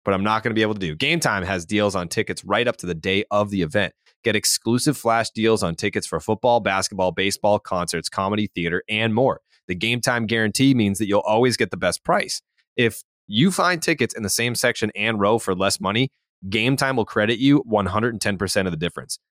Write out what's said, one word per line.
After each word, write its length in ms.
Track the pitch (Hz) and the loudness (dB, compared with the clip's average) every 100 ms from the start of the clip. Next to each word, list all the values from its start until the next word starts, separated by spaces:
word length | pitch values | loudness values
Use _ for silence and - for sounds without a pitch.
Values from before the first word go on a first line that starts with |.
but 100 | - | -2
I'm 100 | 95 | 0
not 200 | 104 110 | 2 0
gonna 120 | 120 110 | 0 2
be 60 | |
able 120 | 107 | 0
to 60 | 104 | 0
do. 140 | 90 | -4
Game 280 | 76 139 170 | -2 -2 0
Time 220 | 135 101 | 0 0
has 220 | 92 95 82 | -2 -4 -2
deals 300 | 104 104 95 | 0 2 0
on 140 | 85 | -4
tickets 340 | - 101 87 | -4 -4 -6
right 240 | 90 104 120 | -2 0 0
up 80 | - | -2
to 80 | 90 | -6
the 80 | |
day 300 | 82 92 95 - | -4 0 0 0
of 180 | 104 104 | 0 0
the 120 | 101 | 0
event. 320 | 85 104 92 - _ _ 113 | 0 0 -2 -4 _ _ -2
Get 100 | 104 | 0
exclusive 640 | - - 113 123 151 131 | 0 -2 0 0 0 0
flash 320 | 113 113 110 | 0 0 0
deals 320 | 113 110 110 | 0 2 2
on 120 | 92 82 | 0 -2
tickets 300 | 101 104 - | -4 -4 -4
for 120 | 82 | -4
football, 400 | - 110 123 120 | -2 0 2 2
basketball, 500 | 101 95 95 98 92 | 2 0 -2 -2 -2
baseball, 480 | 85 98 - 104 104 | 0 -2 0 2 0
concerts, 480 | - 92 90 85 - | 0 -4 -2 -4 -6
comedy, 380 | - 98 104 104 | -4 -2 -2 -2
theater, 300 | - 85 87 - | -4 -4 -4 -4
and 240 | 107 113 | -2 0
more. 260 | 110 131 - _ _ - | 2 0 -2 _ _ -10
The 80 | 90 | -4
Game 240 | 113 120 | -2 -2
Time 240 | 127 120 110 | 0 -2 0
guarantee 460 | 113 107 - 135 | 0 0 2 4
means 260 | 127 104 98 | 4 2 0
that 80 | 104 | 0
you'll 120 | 98 | 0
always 340 | - 110 127 110 | 2 2 2 2
get 140 | 107 | -2
the 60 | 90 | -2
best 260 | 90 - - | -2 -2 0
price. 360 | 196 - - - _ _ - | 0 -2 -8 -12 _ _ 0
If 260 | 117 - - _ - | 0 -2 -12 _ -4
you 240 | 104 185 | 2 2
find 300 | 185 175 175 | 4 0 0
tickets 320 | - 156 117 | 0 0 -2
in 100 | - | -2
the 60 | 101 | -4
same 240 | - 120 117 | -2 -2 0
section 360 | 123 - 107 101 | 0 0 -4 -2
and 220 | 110 107 | -2 2
row 200 | 101 113 | 2 2
for 160 | - 92 | 0 0
less 240 | 95 - | 0 0
money, 300 | 95 107 131 - _ _ 98 | 0 0 -2 -4 _ _ -4
Game 260 | 110 117 139 | 0 2 2
Time 220 | 135 131 | 0 0
will 80 | 104 | -2
credit 340 | 113 107 113 | 0 0 2
you 200 | 135 147 120 | 4 4 2
one 200 | 104 95 | 0 2
hundred 260 | 107 120 | 0 0
and 80 | 110 | -2
ten 160 | 104 95 | -4 -2
percent 300 | 95 104 92 | -2 0 0
of 40 | |
the 60 | 82 | -2
difference. 400 | 85 - 65 - _ | -4 -6 -10 -14 _